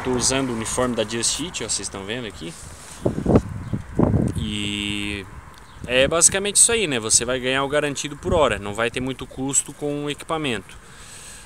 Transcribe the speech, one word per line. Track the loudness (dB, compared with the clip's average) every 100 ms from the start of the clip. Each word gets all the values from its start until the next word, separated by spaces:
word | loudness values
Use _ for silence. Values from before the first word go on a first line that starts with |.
tô | 0
usando | 2 2 2 2
o | -2
uniforme | -2 0 2 2
da |
Just | 0 0 0 0
Eat, | -2 -4
ó, | -4
vocês | -4 -4
tão | -6 -6
vendo | -4 -6
aqui. | -8 -10 -10 -14 -14 -16 -4 -2 0 4 4 4 -6 -6 -6 -4 0 2 4 2 0
E | -2 -2 -2 -2 -2 -2 -2 -4 -8 -14 -18 -20 -20 -12 0
é | 4 4
basicamente | 6 4 4 2 4
isso | 6
aí, | 6 2
né? | 2
Você | 4 2 2
vai | 0
ganhar | 2 2
o | 2
garantido | 2 0 0 -6 -6
por | 0
hora, | 4 4 4
não | -2
vai | 0 0
ter | 0
muito | -4 -6 -8
custo | -4 -2 0 -2
com | -4 -4 -2 -4
o |
equipamento. | -6 -4 -2 0 -2 -4 -16 -18 -18 -18 -16 -16 -16